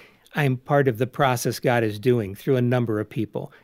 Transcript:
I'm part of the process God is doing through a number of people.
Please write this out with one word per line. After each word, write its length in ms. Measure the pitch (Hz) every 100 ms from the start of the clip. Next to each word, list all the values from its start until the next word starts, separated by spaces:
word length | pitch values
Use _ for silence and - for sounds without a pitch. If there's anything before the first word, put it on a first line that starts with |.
| - _ _ -
I'm 220 | 143 127
part 300 | - 147 135
of 100 | 110
the 80 | 123
process 520 | - 139 123 135 117
God 240 | 143 120
is 140 | 110 104
doing 380 | 117 120 101 98
through 220 | - 131
a 40 |
number 380 | 123 127 117 107
of 100 | 107
people. 420 | - 107 - 95 -